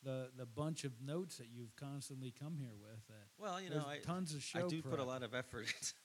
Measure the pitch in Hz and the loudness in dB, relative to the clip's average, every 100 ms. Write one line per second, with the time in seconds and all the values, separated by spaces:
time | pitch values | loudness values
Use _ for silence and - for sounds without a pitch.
0 | 135 131 127 127 123 117 151 156 143 117 | 0 0 -2 -4 -6 2 2 2 0 -2
1 | 135 160 185 - 120 120 117 - 139 139 | 0 2 0 -6 -8 -8 -8 -6 -4 -4
2 | 131 135 131 - 147 165 127 104 104 113 | -4 -4 -4 -4 -2 -2 -2 -6 -10 -10
3 | - 110 101 - 208 180 185 156 143 147 | -10 -14 -16 -6 0 0 2 2 2 0
4 | - 175 180 151 - - 180 160 139 127 | 2 2 2 0 0 2 4 4 2 2
5 | 127 127 120 123 123 120 113 - - - | 4 2 2 0 0 -2 0 0 0 -2